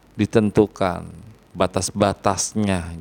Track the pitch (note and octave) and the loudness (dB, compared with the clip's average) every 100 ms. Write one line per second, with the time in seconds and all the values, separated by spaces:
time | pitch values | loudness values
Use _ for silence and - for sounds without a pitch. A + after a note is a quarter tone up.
0 | - - G#2 A#2 G#2 A2+ G#2 - F#2+ F2 | -12 -4 0 2 2 4 2 2 -4 -4
1 | E2+ E2+ - - _ F2+ F#2 - - G2+ | -10 -16 -20 -20 _ -2 0 0 -2 2
2 | G2+ F#2+ G#2 F#2+ - G#2+ G2+ F2+ E2+ E2+ | 2 2 -2 -2 -4 -2 0 -2 -4 -12